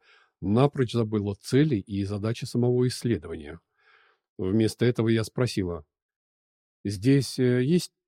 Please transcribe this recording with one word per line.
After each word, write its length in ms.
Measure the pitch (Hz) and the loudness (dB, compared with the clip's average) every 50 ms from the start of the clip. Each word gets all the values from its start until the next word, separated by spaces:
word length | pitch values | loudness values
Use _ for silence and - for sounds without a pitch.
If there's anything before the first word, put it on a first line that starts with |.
| _ _ - _ _ _ _ _ | _ _ -20 _ _ _ _ _
напрочь 520 | - 95 104 120 143 147 - 143 127 110 - | -4 0 2 4 4 4 2 0 -2 -2 0
забыла 440 | 120 117 110 110 107 101 101 101 - | -2 -2 0 0 -2 -2 -2 -4 -6
цели 360 | - - - 131 151 160 131 | -4 0 2 2 4 2 2
и 280 | 98 - - 101 98 98 | -2 -4 -4 -4 -4 -4
задачи 400 | 95 104 104 101 110 113 - 143 | -4 -4 -4 -4 -4 -4 -6 -8
самого 420 | - - 120 120 123 123 123 127 127 | -6 -2 0 0 2 2 2 0 0
исследования. 720 | - - - 120 113 78 - 82 82 80 73 73 80 - _ _ _ _ _ _ _ _ _ _ _ _ _ _ _ | -2 -2 -2 -2 -2 -2 -4 -8 -12 -12 -12 -14 -16 -16 _ _ _ _ _ _ _ _ _ _ _ _ _ _ _
Вместо 480 | - 95 92 101 113 110 104 - - 117 | -6 -2 0 2 2 2 2 0 0 0
этого 240 | 120 120 - 113 113 | 0 2 2 2 2
я 160 | 113 110 110 | 2 2 0
спросила: 640 | - - - 127 117 - 107 95 87 87 85 - _ _ _ _ _ _ _ _ _ _ _ _ _ _ _ _ _ _ _ - | -2 -2 -2 -2 -2 -2 -2 -4 -4 -6 -8 -12 _ _ _ _ _ _ _ _ _ _ _ _ _ _ _ _ _ _ _ -8
«Здесь, 540 | 101 101 92 95 131 139 139 123 - - - | -6 -6 0 2 4 4 4 2 0 -2 0
э, 260 | 127 123 123 127 127 | 2 2 2 2 2
есть 280 | 139 175 180 - - _ _ _ | 2 2 2 0 -2 _ _ _